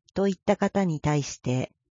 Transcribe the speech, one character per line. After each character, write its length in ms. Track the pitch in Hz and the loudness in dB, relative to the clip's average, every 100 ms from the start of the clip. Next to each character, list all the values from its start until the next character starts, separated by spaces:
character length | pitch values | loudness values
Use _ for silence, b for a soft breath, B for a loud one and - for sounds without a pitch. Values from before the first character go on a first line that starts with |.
| _ | _
と 160 | - 196 | -2 -2
い 40 | |
っ 40 | 185 | 0
た 220 | - 202 | -2 0
方 260 | 196 202 | 0 0
に 160 | 185 151 | 0 0
対 220 | 151 151 | 0 0
し 160 | 131 - | -2 -6
て、 340 | 123 127 - _ _ | -4 -2 -4 _ _